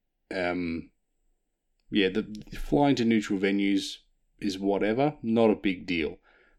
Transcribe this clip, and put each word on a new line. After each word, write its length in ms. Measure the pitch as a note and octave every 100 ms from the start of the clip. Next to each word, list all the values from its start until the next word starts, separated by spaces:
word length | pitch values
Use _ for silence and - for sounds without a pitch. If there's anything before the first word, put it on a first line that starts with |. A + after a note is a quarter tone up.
| _ _ _
Um, 580 | F#2+ F2+ F2 E2+ E2 - _ _ _ _ _ _ _ _ _ _
yeah, 200 | G2+ F#2+
the, 340 | G2+ G#2+ G#2+ - -
flying 380 | - D3 C#3+ B2+
to 80 |
neutral 360 | A2+ A2+ G#2 G2
venues 560 | G2 G2+ G2 G2 G2 - _ _ _ _
is 200 | G2+ F#2+
whatever, 580 | G2 G2 G2+ A#2 D3 D3+
not 280 | A2+ A2+ A2+
a 60 | G2+
big 280 | G2+ F2+
deal. 340 | F2 E2+ D2+ F2 _ _ _